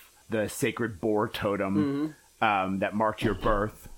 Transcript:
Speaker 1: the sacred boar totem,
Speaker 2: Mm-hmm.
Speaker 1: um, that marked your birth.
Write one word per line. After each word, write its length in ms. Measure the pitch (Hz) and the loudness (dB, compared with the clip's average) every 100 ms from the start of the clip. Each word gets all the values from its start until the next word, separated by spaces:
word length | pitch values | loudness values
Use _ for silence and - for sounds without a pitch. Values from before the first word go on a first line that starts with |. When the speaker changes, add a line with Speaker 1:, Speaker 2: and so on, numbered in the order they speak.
| - - - | -20 -18 -4
Speaker 1:
the 180 | 110 104 | -2 -2
sacred 520 | - 117 - 117 95 | 0 -2 0 -4 -2
boar 280 | 110 104 110 | 0 2 0
totem, 880 | - 104 101 95 101 143 139 156 - _ - | -2 -2 0 0 2 2 0 -4 -8 _ 0
Speaker 2:
Mm-hmm. 40 | |
Speaker 1:
um, 340 | 110 98 95 95 | 2 2 0 0
that 160 | 98 | 0
marked 280 | 104 110 107 | 2 0 2
your 120 | 113 | 0
birth. 540 | 92 117 101 107 - - | 0 2 2 0 -6 -18